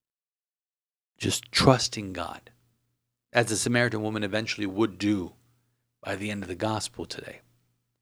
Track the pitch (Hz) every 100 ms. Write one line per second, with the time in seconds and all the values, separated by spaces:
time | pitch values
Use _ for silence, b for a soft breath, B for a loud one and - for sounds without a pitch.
0 | _ _ _ _ _ _ _ _ _ _
1 | _ - - - - - - 127 - -
2 | 101 92 85 - - _ _ _ _ _
3 | _ _ _ 120 117 104 - 120 120 107
4 | 107 107 104 104 113 - 104 95 110 92
5 | 104 104 82 - _ _ _ _ _ _
6 | - 98 104 104 95 90 107 110 - -
7 | 85 - - - _ _ _ _ _ _